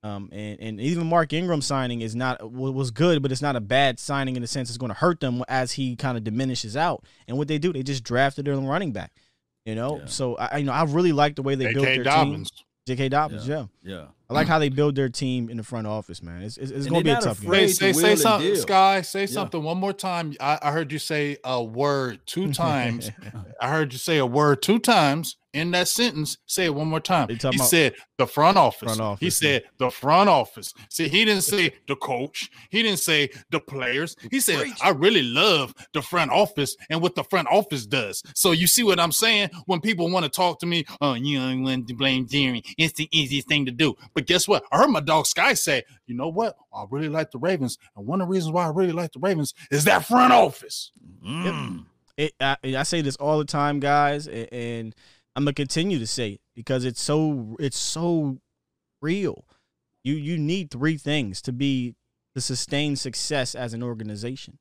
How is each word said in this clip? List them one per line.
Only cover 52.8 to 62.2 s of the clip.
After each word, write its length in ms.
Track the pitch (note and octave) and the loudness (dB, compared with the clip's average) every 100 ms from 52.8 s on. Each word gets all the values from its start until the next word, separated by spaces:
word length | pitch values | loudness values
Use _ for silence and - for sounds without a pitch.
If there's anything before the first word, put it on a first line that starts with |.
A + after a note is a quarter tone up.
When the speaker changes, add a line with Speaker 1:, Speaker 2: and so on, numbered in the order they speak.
Speaker 1:
say 180 | C#3+ E3+ | 0 0
this 140 | D3 C3 | -2 -2
all 200 | C#3+ D#3 | 0 0
the 60 | |
time, 340 | D3 D3+ D3 D3 | 0 0 0 0
guys, 480 | C#3 C#3+ D3 D3 D3 | 2 4 4 0 -6
a-, 260 | A2+ A2+ | -10 -10
and 400 | B2 A#2 A#2 A2+ - _ _ _ | -8 -8 -8 -10 -14 _ _ _
I'm 100 | - | -2
gonna 80 | C#3+ | -2
continue 460 | C#3 D3+ D#3+ F3+ E3 | 0 -2 0 0 0
to 80 | A2 | -2
say 240 | - A2+ | -4 -4
it 100 | G2+ _ | -6 _
because 320 | - A2+ C3 B2+ | -20 -4 -2 -2
it's 160 | A#2+ | -4
so, 540 | - D3+ D#3 C#3+ A2 A2 | -2 2 2 0 -6 -6
it's 160 | C#3+ - | -6 -4
so 600 | - D#3 F3 E3+ C#3+ C3 _ _ _ _ _ _ | -6 -2 0 2 0 -4 _ _ _ _ _ _
real. 420 | D3 F#3+ F3+ - _ _ _ _ _ _ | -4 -2 -2 -6 _ _ _ _ _ _
You, 120 | B2+ | -4
you 240 | D3+ D3 E3+ | -4 -2 -2
need 320 | D3 F#3+ D#3+ | 0 -2 -4
three 260 | A#2+ D3+ D#3 | -2 -2 0
things 460 | - D3+ A2+ F#2+ | -2 -2 -2 -6
to 100 | - | -8
be, 420 | B2 C#3 C3 B2 - _ _ | -2 0 0 -2 -8 _ _